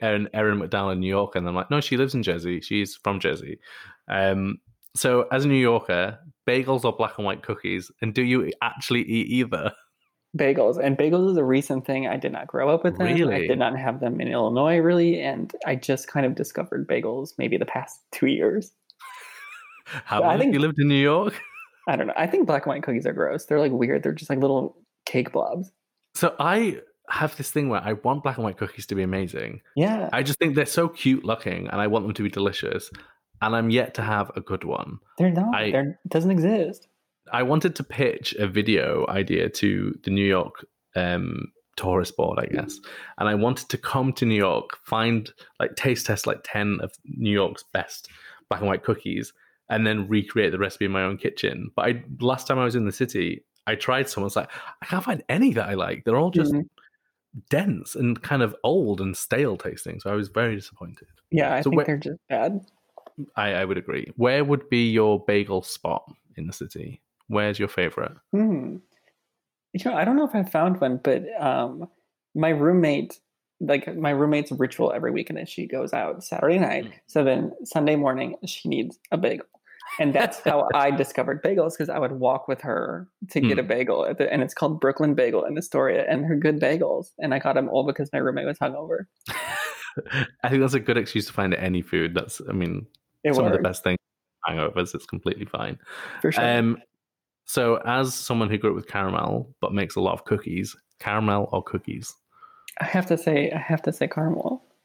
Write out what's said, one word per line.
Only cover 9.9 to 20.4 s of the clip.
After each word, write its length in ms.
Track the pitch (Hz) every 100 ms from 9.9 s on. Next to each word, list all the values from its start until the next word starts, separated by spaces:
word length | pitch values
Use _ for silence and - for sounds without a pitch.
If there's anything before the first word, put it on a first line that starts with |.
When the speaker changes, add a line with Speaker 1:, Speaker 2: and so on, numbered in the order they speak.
| _ _ _ _ 151
Speaker 2:
Bagels. 400 | 139 139 110 139
And 140 | 139 135
bagels 320 | 151 175 190
is 60 | 175
a 60 |
recent 420 | 131 131 139 131 -
thing. 220 | 135 131
I 100 | 127
did 140 | 139
not 160 | - -
grow 220 | 127 139
up 140 | 165
with 140 | 175 185
them. 100 | 180
I 60 |
Speaker 1:
Really? 340 | 165 156 101 82
Speaker 2:
did 120 | 123
not 180 | 120 131
have 200 | 131 135
them 180 | 127 117
in 80 | 120
Illinois, 500 | 123 113 120 151 170
really. 440 | 165 175 170 170
And 320 | 139 139 - - -
I 100 | 131
just 320 | - 131 -
kind 180 | 147 131
of 100 | -
discovered 520 | - - 180 - -
bagels 460 | 120 113 123 143 -
maybe 180 | 127 -
the 80 | -
past 360 | - - - _
two 160 | - 135
years. 440 | - 82 208 190 _ _ - - - - - 1077 - - - -
Speaker 1:
How 340 | 139 - 107
Speaker 2:
But 40 | 170
I 20 |
Speaker 1:
long 40 |
have 60 | 180